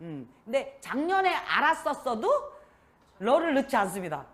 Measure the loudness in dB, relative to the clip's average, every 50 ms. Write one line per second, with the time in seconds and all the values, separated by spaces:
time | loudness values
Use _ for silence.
0 | -14 -12 -10 -10 -12 -14 -18 _ -8 -4 -4 -4 -4 -4 -12 -14 -10 -6 -4 -2
1 | 0 0 2 2 2 2 2 0 0 0 2 2 4 4 2 2 0 -4 -4 -4
2 | -2 -4 -2 0 2 2 2 2 0 -4 -14 -18 -20 -20 _ _ _ _ _ _
3 | _ _ _ -4 0 4 4 4 4 4 2 2 2 2 2 2 2 0 -2 -4
4 | -6 -6 -6 -8 -10 -12